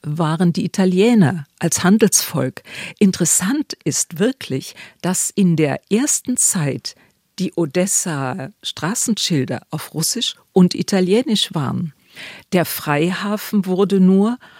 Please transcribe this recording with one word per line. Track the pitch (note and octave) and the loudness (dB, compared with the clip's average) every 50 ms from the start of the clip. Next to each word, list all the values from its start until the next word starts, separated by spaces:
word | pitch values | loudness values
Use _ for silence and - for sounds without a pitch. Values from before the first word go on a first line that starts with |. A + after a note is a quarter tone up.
waren | - D3+ D3 E3 D#3+ D3+ E3 D#3+ F3+ F3 | -8 -6 -4 -2 0 0 2 2 2 2
die | - - G#3+ | 2 0 -4
Italiener | - - - F#3+ F#3 F3+ F#3 G#3 A#3+ A#3+ G#3+ E3+ B2+ F#3 D#3+ C#3 - _ - | -2 0 0 0 2 4 4 4 4 6 6 6 4 2 -2 -6 -12 _ -4
als | E3+ E3 - - - | -2 -2 -2 0 4
Handelsvolk. | F3+ G#3 A3 A3+ F#3+ - - - - - C#3 B2+ C3 - - - - - - - - - - | 4 6 6 6 4 4 2 0 -2 -2 -4 -4 -4 -6 -10 -16 -18 -16 -16 -14 -16 0 2
Interessant | G#3 F#3+ - - F3 - - - F#3 G3 C#4 D4+ - - - - | 2 2 4 2 0 0 0 0 0 0 0 -2 -2 -4 -8 -8
ist | - - - - - - E3+ D3+ | -6 -4 -2 -2 -4 -6 -2 -2
wirklich, | G3+ B3+ C4 - - - C3 C3+ - - - - - - - _ | 0 0 -2 -4 -6 -6 -6 -6 -6 -10 -16 -18 -20 -20 -12 _
dass | - F3 F#3 - - - | -4 -2 -2 -2 -4 -2
in | - G#3 G3 F3 E3 | 0 2 2 4 4
der | D3+ D#3 C#3 C3+ C3+ - - | 2 2 0 0 -4 -2 -2
ersten | G3 A3+ C#4+ D4 - - - C4 B3 | 0 0 0 0 -2 -4 -4 -4 -2
Zeit | - - - - F#3 D3 C#3 - - - - - _ _ _ _ _ _ _ _ - | 0 0 0 0 0 -2 -2 -2 -4 -8 -12 -14 _ _ _ _ _ _ _ _ -6
die | F#3 E3+ - | -6 -4 -2
Odessa-Straßenschilder | E3+ E3+ C#3 - F3+ F#3 G3 - - - F#3 D#3 C#3 C3+ B2+ B2+ F#3+ C3+ G3+ - _ - - - - D3+ E3+ A#3+ - - B3 G#3 - - - E3+ C#3 B2+ - B2+ - - _ | -2 -2 0 0 -2 0 0 0 -2 -2 -2 -4 -4 -4 -4 -4 -6 -10 -12 -14 _ -12 -10 -8 -6 -4 -4 -4 -2 -2 -2 -2 -2 -2 0 0 0 0 -2 -4 -8 -8 _
auf | - D#3 - - - | -10 -10 -10 -8 -6
Russisch | D#3 E3 - - A#3 A#3 - - - _ _ | -4 -4 -4 -4 -4 -4 -6 -6 -10 _ _
und | - F#3+ F3+ F3+ - | 4 4 4 4 4
Italienisch | - - - G3+ F#3+ F#3 F3 G3 A#3+ C4+ C#4+ G#3+ - - - - | -2 -4 -2 0 0 2 2 2 0 2 0 -2 -2 -2 -4 -4
waren. | D#3+ C#3 - - F#3 F3 D3+ - _ _ _ _ - - - - - - _ | -4 -4 -4 -4 -4 -6 -8 -10 _ _ _ _ -20 -18 -18 -20 -20 -8 _
Der | - F3+ D#3 | 0 0 0
Freihafen | - - - - D#3+ D3 D3 E3 F3+ F#3 - G3 G3+ G#3+ G#3 - - G#3+ G#3 F3+ | 0 -4 -6 -4 -2 0 0 0 0 -2 -4 -4 -6 -6 -6 -6 -2 -2 -2 0
wurde | F#3 F#3 F3+ G3+ F#3 G3+ G3 | 0 0 0 2 2 4 4
nur | F#3 F#3 F#3+ F#3+ G3+ A3+ B3 - - - - | 6 6 6 4 4 2 -2 -4 -10 -18 -20